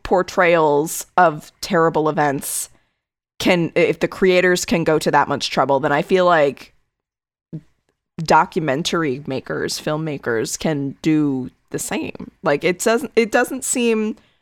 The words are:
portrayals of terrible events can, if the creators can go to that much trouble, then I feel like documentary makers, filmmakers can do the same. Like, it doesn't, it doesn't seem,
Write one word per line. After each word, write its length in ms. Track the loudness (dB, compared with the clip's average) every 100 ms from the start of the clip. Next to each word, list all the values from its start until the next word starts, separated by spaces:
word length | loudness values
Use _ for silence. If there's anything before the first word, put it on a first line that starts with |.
portrayals 1040 | -2 0 0 2 4 4 4 2 0 -6 -6 2
of 340 | 2 2 -10 _
terrible 480 | -2 2 2 2 0
events 600 | 0 0 -2 -6 -8 -10 _ _ _ _ _ _ -6
can, 340 | 0 2 0 2
if 240 | 2 0
the 80 | -4
creators 580 | 0 2 4 4 2 0
can 180 | -2
go 140 | 2 0
to 140 | 2
that 160 | 2 2
much 240 | -2 -4
trouble, 280 | -2 0 0
then 120 | 0
I 100 | 0
feel 240 | 2 2 4
like 480 | 4 2 0 -12 _ _ _ _ _ _ _ _ -18 -18 _ _ _ _ -8
documentary 1040 | 2 2 2 -2 -2 -2 -2 -2 -2 -4 -6
makers, 520 | -8 -8 -6 -6 -6
filmmakers 760 | -6 -6 -6 -8 -4 -4 -4 -4
can 380 | -2 -2 -4 -4
do 480 | 0 2 2 -2 -6 -14 _
the 100 | -10
same. 520 | -8 -8 -8 -12 -16 -6
Like, 220 | -2 0
it 160 | 0 0
doesn't, 320 | 0 0 0 0
it 160 | 2
doesn't 320 | 2 0 -4
seem, 520 | -6 -2 0 0 -2 -6 _ _